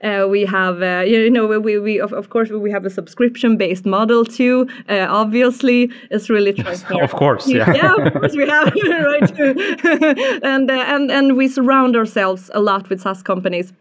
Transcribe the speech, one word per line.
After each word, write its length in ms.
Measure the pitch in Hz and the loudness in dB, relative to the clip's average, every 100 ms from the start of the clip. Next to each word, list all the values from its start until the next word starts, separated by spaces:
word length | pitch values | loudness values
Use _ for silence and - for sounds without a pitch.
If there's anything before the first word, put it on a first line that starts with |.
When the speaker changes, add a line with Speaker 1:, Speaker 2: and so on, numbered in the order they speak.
Speaker 1:
uh, 240 | 214 196 196 | -6 -2 0
we 160 | 202 190 | 0 0
have, 380 | 190 185 175 | 0 -2 -2
uh, 200 | 185 180 190 | -2 -2 2
you 240 | 226 226 | 2 4
know, 160 | 240 214 | 2 2
we, 320 | 214 214 208 | 0 0 -2
we, 200 | 208 214 | -2 -2
of, 140 | 202 | -4
of 160 | 202 196 | -8 -6
course, 220 | 233 220 | -4 -2
we 180 | 214 208 | -4 -4
have 160 | 202 190 | -4 -6
a 40 | |
subscription-based 920 | 190 170 - 240 240 233 214 180 185 196 | -10 -12 -2 -2 0 0 2 0 -2 -2
model 380 | 190 220 233 | 0 2 2
too, 440 | 226 - 247 254 254 - - | 0 0 2 2 0 -6 -4
uh, 180 | 202 185 | -2 0
obviously. 800 | 208 214 240 254 254 262 247 240 - - | 0 0 2 0 2 2 2 0 -4 -6
It's 180 | 214 214 | -6 0
really 240 | 214 202 202 | 0 0 -2
Speaker 2:
Yes, 80 | |
Speaker 1:
transparent. 400 | 190 180 - 185 | -6 -8 -6 -2
Speaker 2:
of 80 | 147 - | -2 2
course, 300 | 139 110 269 | 2 2 0
yeah. 260 | 120 110 | 2 4
Speaker 1:
Yeah, 220 | - 370 415 | 4 4 2
of 180 | 151 | 0
course 220 | - - 294 | 0 -2 0
we 120 | 285 | 2
have, 240 | 302 302 - | 2 2 0
<laughs> 0 | |
right? 1700 | 359 339 285 294 294 - 277 277 403 339 349 285 302 269 539 381 | 0 0 0 2 0 2 0 0 -4 -2 0 2 2 2 -2 -2
<laughs> 0 | |
And, 260 | 269 269 262 | -2 0 0
uh, 40 | |
and, 380 | 262 262 285 269 | -2 -2 -2 0
and 240 | 277 277 254 | 2 2 2
we 120 | 269 | 0
surround 480 | 269 254 269 254 233 | 0 2 2 4 2
ourselves 560 | 220 214 190 185 - | 0 -2 -2 -4 -6
a 60 | 208 | -2
lot 280 | 208 196 190 | 0 0 -4
with 120 | 185 | -6
SaaS 220 | 196 190 | -6 -8
companies 500 | - 185 185 175 180 _ | -4 -4 -2 -6 -8 _